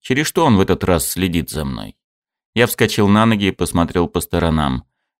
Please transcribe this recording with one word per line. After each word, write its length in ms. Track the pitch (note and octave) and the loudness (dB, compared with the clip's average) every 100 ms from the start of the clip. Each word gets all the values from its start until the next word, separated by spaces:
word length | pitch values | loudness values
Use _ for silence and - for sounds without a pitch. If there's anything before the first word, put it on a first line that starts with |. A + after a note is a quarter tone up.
через 260 | - C3 D#3 | -4 -2 -2
что 180 | - | 0
он 120 | D#3+ G2 | 4 4
в 40 | |
этот 240 | F#2+ F2+ | 2 0
раз 240 | F#2 F2 - | 0 0 -2
следит 420 | - F2 E2 C2+ | -2 -2 -2 -4
за 140 | D#2 | -6
мной?" 320 | C#2+ A1+ G#1 - _ _ _ _ _ | -8 -8 -12 -18 _ _ _ _ _
Я 120 | A2+ A#2 | 0 0
вскочил 420 | - A2 - G2 | 2 0 2 2
на 180 | G#2 A2+ | 4 4
ноги 200 | G#2+ G2 | 2 -2
и 60 | |
посмотрел 560 | - E2+ F2 E2 F2+ E2+ | -2 -2 0 0 0 -2
по 120 | F2 | -2
сторонам. 640 | - F2 E2 D#2 C#2+ B1+ - _ _ _ | -4 -2 0 0 -2 -4 -8 _ _ _